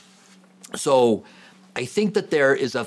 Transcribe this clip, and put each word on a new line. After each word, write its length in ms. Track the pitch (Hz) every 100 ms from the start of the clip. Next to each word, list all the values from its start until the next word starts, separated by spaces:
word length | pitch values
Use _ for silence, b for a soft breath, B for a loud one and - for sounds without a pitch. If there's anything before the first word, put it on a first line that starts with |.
| B B B B _ _ - -
So 480 | 147 131 120 104 - B B B B -
I 100 | 127
think 280 | - 208 202
that 160 | -
there 220 | 156 135
is 220 | 135 131
a, 100 | 123